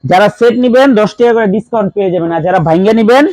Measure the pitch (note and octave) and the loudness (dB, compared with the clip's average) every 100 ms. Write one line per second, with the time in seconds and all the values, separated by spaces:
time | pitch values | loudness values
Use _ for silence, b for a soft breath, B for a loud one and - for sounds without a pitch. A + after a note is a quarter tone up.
0 | C3 F3+ G#3 - A#3 A#3+ B3 B3 C#4 A3 | 0 0 0 2 0 0 0 2 2 2
1 | G#3 - A#3+ A3+ G#3+ G#3+ - A3+ G3 G3+ | -2 0 0 0 0 -2 -4 -4 -4 -4
2 | F#3+ E3+ E3 E3 E3 F#3 D#3+ E3 G3 A3+ | -4 -4 -4 -4 -2 -2 0 0 0 0
3 | G#3+ B3+ D#4 | 2 2 0